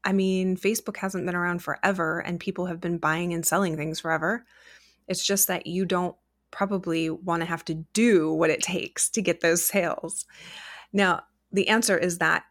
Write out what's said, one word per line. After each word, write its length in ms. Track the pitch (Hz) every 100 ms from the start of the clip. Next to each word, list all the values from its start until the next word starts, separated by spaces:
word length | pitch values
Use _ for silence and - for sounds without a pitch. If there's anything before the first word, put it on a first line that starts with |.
I 100 | 196
mean, 440 | 196 190 185 185 185
Facebook 400 | 196 226 - 208
hasn't 300 | 190 190 175
been 80 |
around 280 | 175 175 175
forever, 580 | - - 190 185 160 170
and 200 | - 170
people 260 | - 180 180
have 140 | 170
been 160 | 175 170
buying 380 | 156 160 175
and 100 | 170
selling 320 | 165 165 196 156
things 240 | 151 156
forever. 460 | 165 160 160 233 _ _ - - _ _ -
It's 200 | 185 -
just 220 | 202 -
that 180 | 185 -
you 180 | 175
don't 320 | 180 180 175 - _ _ _
probably 600 | - 196 196 180 165 160
wanna 340 | 160 185 170
have 200 | 165 165 -
to 80 | 160 165
do 400 | - 233 196 156
what 180 | 160 165
it 120 | 151
takes 480 | - 180 - - -
to 100 | -
get 200 | 180 170
those 220 | 170 170
sales. 600 | - 202 170 - 160 - - - - - - - -
Now, 320 | 196 190 170 - _ _
the 160 | 196 -
answer 300 | 214 226 185
is 200 | 180 175
that 260 | 160 160 -